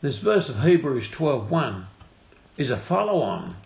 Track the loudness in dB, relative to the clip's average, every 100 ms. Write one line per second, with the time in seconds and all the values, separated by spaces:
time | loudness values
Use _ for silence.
0 | -4 -2 2 2 0 0 4 4 4 -2
1 | -4 -2 0 0 0 0 0 -4 -12 -20
2 | -20 _ _ -20 _ -6 -4 -4 0 0
3 | 2 2 0 -4 -8 -14